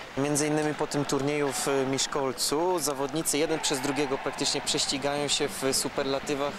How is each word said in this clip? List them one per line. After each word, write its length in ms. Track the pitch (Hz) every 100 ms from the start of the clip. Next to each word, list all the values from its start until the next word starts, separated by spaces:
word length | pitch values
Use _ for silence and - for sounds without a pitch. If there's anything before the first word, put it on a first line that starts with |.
| - 135
Między 280 | 143 147 151
innymi 280 | 151 151
po 120 | 147 151
tym 180 | 147
turnieju 480 | 139 143 139 147 143
w 140 | 123 143 139 131
Miszkolcu 880 | 135 - 151 135 117 - 147 180 175
zawodnicy 600 | 147 135 139 151 160 143
jeden 220 | 156 156
przez 200 | - 139
drugiego 380 | 143 139 139 135
praktycznie 420 | 139 - 143 143
prześcigają 680 | - 151 - 143 147 147 143
się 200 | - 143
w 280 | - 135 131
superlatywach, 800 | 135 - 135 135 - 139 143